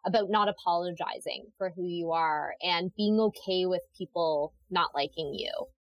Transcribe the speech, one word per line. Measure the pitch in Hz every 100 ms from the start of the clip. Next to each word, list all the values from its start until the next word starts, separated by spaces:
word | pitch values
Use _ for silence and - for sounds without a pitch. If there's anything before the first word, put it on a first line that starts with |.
| -
about | 220 196
not | 214 208
apologizing | 202 - 170 180 170 170 - - - - _
for | 190 175
who | 180
you | 175 165
are | 165 160 151 147 -
and | 175 170 180 -
being | 208 214
okay | 214 202 - 185 180
with | 180 - _
people | 180 - 165 151 151 _ _
not | 180 165 143
liking | 143 - 151
you. | - - - - _